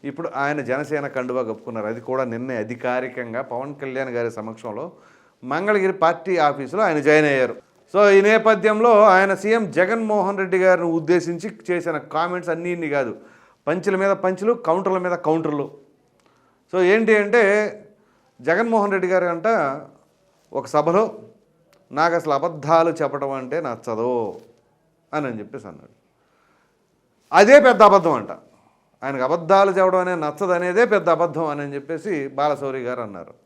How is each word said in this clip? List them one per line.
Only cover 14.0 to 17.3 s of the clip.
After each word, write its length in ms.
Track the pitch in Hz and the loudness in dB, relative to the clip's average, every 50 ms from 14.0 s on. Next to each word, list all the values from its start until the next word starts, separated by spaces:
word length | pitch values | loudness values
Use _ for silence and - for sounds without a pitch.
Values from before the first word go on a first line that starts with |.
| 190 196 | 0 0
పంచులు, 420 | 196 190 190 185 185 185 190 220 240 | -2 0 -2 -4 -4 -2 -2 -2 -2
కౌంటర్ల 440 | 233 - - 160 185 196 190 185 185 | -2 0 -2 -2 0 0 -2 -2 -2
మీద 140 | 180 180 | -2 -4
కౌంటర్లు. 600 | 175 170 - 156 160 165 160 156 147 143 139 107 - - _ _ _ _ _ _ _ _ _ _ _ _ _ _ _ _ _ _ - | -6 -4 -2 -2 -2 0 -2 -4 -4 -6 -8 -10 -12 -20 _ _ _ _ _ _ _ _ _ _ _ _ _ _ _ _ _ _ -2
So, 80 | 185 | 0
ఏంటి 360 | 185 180 196 220 226 220 214 214 | 2 4 4 2 4 4 2 2
అంటే, 680 | 208 208 | 2 2